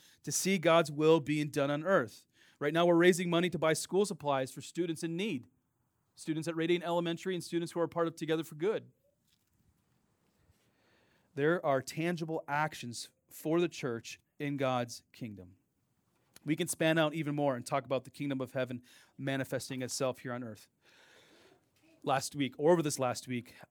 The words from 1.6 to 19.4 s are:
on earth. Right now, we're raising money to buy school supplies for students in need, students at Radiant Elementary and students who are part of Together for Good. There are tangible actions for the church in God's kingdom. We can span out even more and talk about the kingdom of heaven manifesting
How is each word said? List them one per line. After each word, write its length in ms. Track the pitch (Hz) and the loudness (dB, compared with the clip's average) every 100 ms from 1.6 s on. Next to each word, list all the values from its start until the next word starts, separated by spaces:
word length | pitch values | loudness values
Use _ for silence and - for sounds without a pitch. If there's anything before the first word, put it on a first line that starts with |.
| 139 | 0
on 140 | 147 | 0
earth. 400 | 156 190 113 - _ _ _ - | 2 2 2 -6 _ _ _ -4
Right 140 | 147 | 0
now, 120 | 160 175 | 4 6
we're 100 | 170 | 8
raising 340 | 175 175 180 | 8 6 4
money 200 | 165 180 | 2 2
to 60 | 160 | 2
buy 140 | 160 | 2
school 340 | 156 - 180 202 | 2 0 0 0
supplies 460 | 185 147 135 131 | 0 0 0 0
for 100 | - | -8
students 400 | - - 175 160 | -12 -4 -4 -4
in 140 | 170 165 | -4 -4
need, 300 | 214 135 120 _ _ _ _ _ _ - | -4 -4 -8 _ _ _ _ _ _ -14
students 300 | - 156 160 | -6 -4 -4
at 100 | 165 | -2
Radiant 260 | 165 175 | 0 0
Elementary 500 | 170 170 170 165 190 | 2 0 0 -4 -4
and 80 | 180 | -6
students 280 | - 170 170 | -4 -4 -2
who 80 | 175 | -2
are 80 | 165 | -2
part 200 | 170 170 | 0 -2
of 100 | 165 | -2
Together 260 | 156 160 | -2 -2
for 120 | 156 156 | -2 -4
Good. 280 | 175 190 127 _ _ _ _ _ _ _ _ _ _ _ _ _ _ _ _ _ _ _ _ _ _ _ _ 143 | -2 -4 -6 _ _ _ _ _ _ _ _ _ _ _ _ _ _ _ _ _ _ _ _ _ _ _ _ -2
There 300 | 147 175 151 | 2 2 2
are 160 | 135 | 0
tangible 600 | 127 - 165 175 160 160 - | -2 -6 -4 -4 -4 -6 -4
actions 580 | 143 151 - 123 113 - _ _ | -2 -2 -4 -12 -12 -14 _ _
for 320 | - 156 165 | -8 0 2
the 80 | 175 | 0
church 500 | - 143 117 - - _ - | -2 -6 -6 -10 -16 _ -8
in 180 | 147 143 | -6 -2
God's 460 | 135 127 120 - _ | 0 0 -2 -8 _
kingdom. 380 | - 120 101 90 - _ _ _ _ _ _ _ - - | -14 -14 -12 -18 -20 _ _ _ _ _ _ _ -12 -4
We 120 | 151 | -2
can 100 | 175 | -2
span 300 | - 160 160 | 0 2 4
out 160 | 156 | 2
even 200 | 156 147 | 0 -4
more 220 | 147 143 123 | 0 0 -2
and 100 | 120 | -2
talk 200 | 139 123 | -4 0
about 180 | 131 | -4
the 60 | 123 | -4
kingdom 320 | - 143 135 | -8 -6 -4
of 100 | 127 | -4
heaven 300 | 135 127 123 - - _ - | -4 -4 -6 -12 -20 _ -10
manifesting 640 | 135 135 | -4 -4